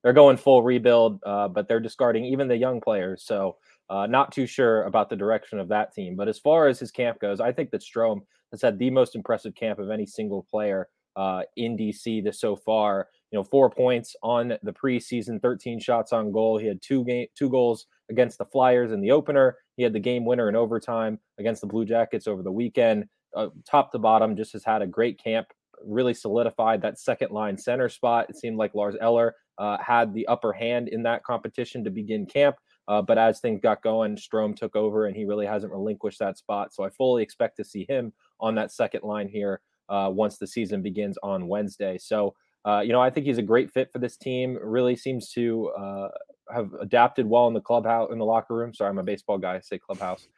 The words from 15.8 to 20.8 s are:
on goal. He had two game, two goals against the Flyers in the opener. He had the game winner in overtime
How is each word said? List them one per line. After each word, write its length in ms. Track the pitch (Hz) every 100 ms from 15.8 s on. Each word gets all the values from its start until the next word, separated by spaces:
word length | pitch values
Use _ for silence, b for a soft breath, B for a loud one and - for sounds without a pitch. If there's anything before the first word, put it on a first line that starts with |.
| 110 117 110
on 200 | 117 107
goal. 260 | 110 113 110
He 80 | 107
had 160 | 92
two 240 | - 135 123
game, 220 | 123 117 -
two 140 | 139
goals 360 | 127 120 113 - _ -
against 300 | 113 120 -
the 60 | -
Flyers 460 | 139 131 123 120
in 100 | 107
the 100 | 101
opener. 460 | 147 147 143 131 - b -
He 60 |
had 100 | 123
the 140 | 107 107
game 160 | 123 117
winner 240 | 123 110
in 60 | 110
overtime 640 | 113 113